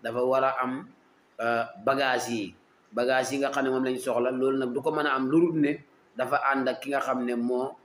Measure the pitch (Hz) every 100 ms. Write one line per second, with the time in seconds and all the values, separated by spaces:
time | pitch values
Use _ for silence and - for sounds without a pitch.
0 | 113 120 127 131 131 131 127 131 190 -
1 | _ _ _ - 117 117 113 - 113 135
2 | 135 123 117 117 95 87 _ _ _ -
3 | 127 131 131 139 139 139 135 131 131 127
4 | 127 120 123 127 131 135 127 123 143 156
5 | 147 135 131 160 170 156 143 156 - _
6 | _ - 127 139 131 135 131 123 135 139
7 | 131 127 123 120 120 123 135 -